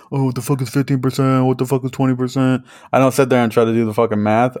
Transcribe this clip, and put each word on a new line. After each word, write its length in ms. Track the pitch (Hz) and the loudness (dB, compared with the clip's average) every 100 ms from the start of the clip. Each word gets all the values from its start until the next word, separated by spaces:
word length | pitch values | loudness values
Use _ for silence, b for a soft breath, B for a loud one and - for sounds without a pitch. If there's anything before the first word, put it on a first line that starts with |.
| b | b
"Oh, 140 | 139 | -4
what 100 | 131 | -2
the 60 | 120 | -4
fuck 200 | 113 135 | -4 -4
is 80 | 127 | -2
fifteen 320 | 139 131 135 | -2 -2 -2
percent? 440 | 131 135 131 131 | -2 0 0 2
What 120 | 131 127 | 2 0
the 80 | |
fuck 180 | 127 135 | 0 -2
is 80 | 127 | -2
twenty 240 | - 131 | -2 -2
percent?" 480 | 127 127 135 131 127 B B B | 0 -2 0 0 0 B B B
I 60 | 123 | 2
don't 140 | 135 | 2
sit 160 | 135 131 | 2 2
there 120 | 127 | 2
and 100 | 113 | 2
try 140 | 120 | 2
to 80 | 113 | 2
do 120 | 113 | 2
the 80 | 110 | 0
fucking 280 | 104 113 104 | 0 0 0
math. 340 | 107 110 127 - | 0 2 0 -2